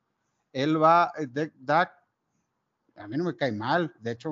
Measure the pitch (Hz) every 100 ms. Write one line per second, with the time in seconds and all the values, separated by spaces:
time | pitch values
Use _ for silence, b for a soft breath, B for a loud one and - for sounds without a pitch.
0 | _ _ _ _ _ 131 147 160 160 170
1 | 170 156 143 131 156 _ 131 156 185 _
2 | _ _ _ _ _ _ _ _ _ -
3 | 101 135 175 - 135 104 120 170 156 -
4 | 113 117 160